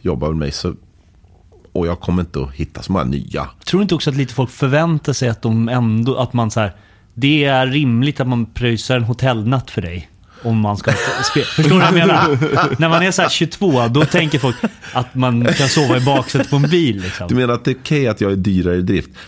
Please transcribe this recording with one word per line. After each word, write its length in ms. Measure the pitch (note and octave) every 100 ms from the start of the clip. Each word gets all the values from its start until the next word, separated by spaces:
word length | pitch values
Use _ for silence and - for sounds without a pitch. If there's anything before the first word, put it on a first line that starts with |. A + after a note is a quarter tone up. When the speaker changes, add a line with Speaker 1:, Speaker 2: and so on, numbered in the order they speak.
Speaker 1:
jobbar 260 | F2+ C2 D2+
med 80 | D#2+
mig 160 | C#2+
så, 220 | - F2+ - - _ _ _ _ - _ - -
och 140 | - E2+
jag 140 | F2
kommer 220 | - F2+
inte 200 | E2+ C#2+
att 100 | C2+
hitta 280 | C#2 D#2+ -
så 100 | -
många 120 | F#2
nya. 440 | B1+ C#2 - D2 C#2 - -
Speaker 2:
Tror 140 | F#3
du 20 |
inte 120 | G3+
också 160 | D#3+ D3+
att 60 | C3+
lite 180 | B2+
folk 160 | - B2
förväntar 600 | - C3+ D3 E3+ D#3 -
sig 160 | B2+ A#2+
att 140 | A2+
de 260 | A#2 A2+ A2+
ändå, 480 | B2 A#2 A2 A#2 B2+
att 160 | B2
man 180 | A#2+ A2
så 100 | A#2
här, 120 | G2+ - - _ _
det 300 | - C#3 D3+
är 220 | C#3+ C3 C3
rimligt 540 | C#3+ C3+ A#2 C#3+ C#3
att 80 | C3
man 180 | A#2+ A2
pröjsar 500 | - B2 A2+ - B2+
en 80 |
hotellnatt 680 | A2+ A#2+ C3+ A2+ G#2+ C3 -
för 120 | -
dig 260 | F2 F2+ - - - -
om 160 | A#2 A2+
man 160 | G#2 G2+
ska 140 | -
spe-, 500 | G#2 - - - D3
<laughs> 160 | - -
förstår 140 | D3+
du 40 | F#3
vad 60 | E3+
jag 80 |
menar? 440 | E3+ - C#3+ E3+ C3 D3+ C#3 C#3+ C3+
När 80 | E3
man 140 | E3+
är 80 | F#3
så 120 | F3
här 60 | D#3+
tjugotvå, 600 | - D#3+ - G3 B2+ A#2
då 160 | C#3
tänker 340 | D#3 F3 D#3 C#3+
folk 180 | C3 - A3 - -
att 220 | B2 -
man 300 | B2+ B2+ A#2+
kan 240 | A#2 E3 C3+
sova 280 | D#3+ C3+ B2+
i 40 |
baksätet 500 | B2+ C3+ - - C3+
på 60 | C#3+
en 60 |
bil, 380 | D3 F3 C#3+ G2+
liksom. 260 | F#2 - F2
Speaker 1:
Du 60 |
menar 200 | B2 B2
att 100 | A#2+
det 60 | -
är 40 | B2+
okej 260 | - D3+ A#2+
att 120 | G#2
jag 120 | G2+
är 40 | G2
dyrare 400 | G2+ F#2 F2 F2+
i 60 |
drift? 280 | F2+ F2+ - -